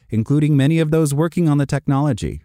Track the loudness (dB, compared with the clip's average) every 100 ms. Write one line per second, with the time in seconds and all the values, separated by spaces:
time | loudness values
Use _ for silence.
0 | -8 -4 0 0 2 2 2 2 2 2
1 | 0 0 -2 0 0 0 0 -2 -2 0
2 | 0 -2 -6 -8